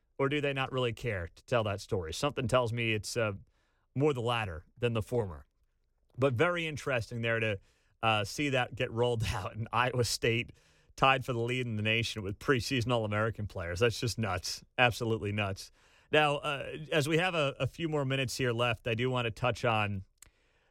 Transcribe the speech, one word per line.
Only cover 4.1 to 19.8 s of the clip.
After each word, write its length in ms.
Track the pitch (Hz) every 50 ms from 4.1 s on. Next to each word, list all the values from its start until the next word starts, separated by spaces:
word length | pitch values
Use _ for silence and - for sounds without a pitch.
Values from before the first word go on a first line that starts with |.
| 143
the 80 | 123
latter 420 | 113 120 120 117 110 95 80 78 - - _ -
than 160 | 120 120 117
the 80 | 110
former. 440 | 101 - 123 120 110 92 80 69 - _ _ _ _ _ _ _ _ _ _ _ _ _ _ -
But 160 | 135 139 127
very 340 | 110 156 175 175 170 165 160
interesting 560 | 151 123 - 147 131 120 104 - 123 117 117
there 160 | 117 113 113
to, 200 | 113 110 101 95 - _ _ _ _ _ _ _ -
uh, 220 | 113 110 107 101
see 240 | - - - 147 143
that 260 | 131 127 123 - -
get 160 | 104 131 -
rolled 320 | 113 113 120 123 120 113 107 -
<laughs> 40 | -
out 220 | 104 90 113 -
and 120 | 113 113 - -
Iowa 300 | 113 123 127 - 123 120
State 480 | - - - - 123 113 120 120 - - - _ _ _ _ _ _ _
tied 300 | - 139 135 135 135 123
for 80 | - 123
the 60 | 117
lead 260 | 117 120 127 127 123
in 120 | 120 110 107
the 40 |
nation 400 | 104 110 110 117 113 - - 110
with 160 | 95 95 104 -
preseason 540 | - - 143 120 - - 139 127 107 120
All-American 560 | 123 117 110 101 104 107 110 113 104 - 104 92
players. 320 | - 98 87 85 87 90
That's 200 | 120 120 104 -
just 200 | 120 117 - -
nuts. 440 | 110 98 90 90 - - - - - - _ -
Absolutely 540 | 127 120 107 - 120 113 113 110 98 104
nuts. 400 | 101 107 104 95 95 - - - - _ _ _ _ _ _ _
Now, 260 | - 151 151 147 143 143
uh, 260 | - 151 143 131 - - 135 139 156 -
as 160 | 165 160 135 151
we 100 | 165 156
have 180 | 180 190 170
a, 180 | 165 143 139 - -
a 80 | 139 123
few 220 | - - 165 160
more 160 | 156 147 139
minutes 320 | 131 135 135 131 117 - -
here 160 | 135 123 117
left, 340 | 117 120 120 117 - - 123
I 60 | 113
do 160 | 110 123 127
want 160 | 127 123 120
to 60 | 117
touch 340 | 104 - - 123 107 - -
on 380 | 120 110 107